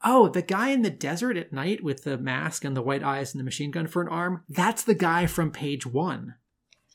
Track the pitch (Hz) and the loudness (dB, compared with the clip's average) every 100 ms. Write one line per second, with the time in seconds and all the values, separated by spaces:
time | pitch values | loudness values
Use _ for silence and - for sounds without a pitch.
0 | - 254 208 180 175 190 247 269 220 - | 4 8 8 6 0 0 2 2 2 0
1 | 143 165 247 240 - 139 156 214 160 135 | -4 -2 -2 -2 -4 -4 -2 -2 -2 -4
2 | - 131 131 131 156 - 143 135 123 139 | -4 -4 -2 -2 -2 -4 -4 -2 0 0
3 | 139 139 135 139 127 - 147 156 160 175 | 0 -2 -4 -6 -6 -4 -4 -4 -4 -2
4 | 170 165 175 175 - 151 185 233 - 196 | -2 -2 -2 -4 -6 0 0 2 2 4
5 | 175 170 175 - 160 - 151 143 123 127 | 4 4 2 2 -2 -2 -4 -4 -2 -2
6 | 175 127 117 - _ _ _ _ _ | -2 -4 -10 -16 _ _ _ _ _